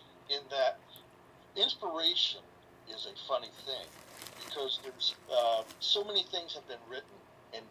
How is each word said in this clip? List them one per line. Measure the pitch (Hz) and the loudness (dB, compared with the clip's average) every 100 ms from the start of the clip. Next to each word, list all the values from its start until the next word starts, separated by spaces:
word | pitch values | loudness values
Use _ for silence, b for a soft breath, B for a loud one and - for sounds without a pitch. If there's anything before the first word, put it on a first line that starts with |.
| B B - | B B -6
in | - 135 | -4 -2
that | 139 131 - - B - - - - - - | 4 4 2 -10 B -20 -20 -20 -20 -8 2
inspiration | - - - 160 - - - - - - - - - | 2 2 -2 2 2 4 2 0 -12 -20 -20 -20 -14
is | 110 104 | -10 -10
a | 98 - | -8 0
funny | 127 113 - - | 0 0 -10 -8
thing, | 127 87 - - - - - - | -8 -10 -16 -18 -14 -14 -12 -8
because | 147 135 - | -4 -4 -4
there's, | 131 - - - - | -6 -2 -2 -2 2
uh, | 127 117 113 - - | 4 6 4 0 -2
so | - 208 | 2 2
many | 208 202 | 4 2
things | 180 185 165 151 | 2 -2 -4 -10
have | - | -10
been | 120 117 | -12 -8
written | 127 - 101 - - - | -10 -10 -20 -20 -20 -12
and | 113 113 | -12 -12